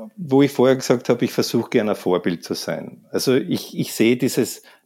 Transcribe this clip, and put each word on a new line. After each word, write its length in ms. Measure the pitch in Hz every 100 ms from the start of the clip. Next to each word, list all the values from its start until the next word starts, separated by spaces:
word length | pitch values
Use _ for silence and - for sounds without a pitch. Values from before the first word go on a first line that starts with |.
| 113 -
wo 260 | 160 135
ich 100 | 143
vorher 240 | - 127 131
gesagt 320 | - 123 -
habe, 160 | 120
ich 80 | 120
versuche 380 | - 113 120 113
gerne 220 | 123 107
ein 40 | 95
Vorbild 480 | 95 90 98 85
zu 100 | -
sein. 500 | - - 80 87 - _
Also 240 | - -
ich, 420 | 127 180 107 - -
ich 160 | -
sehe 220 | - 113 123
dieses, 460 | 131 131 113 - - _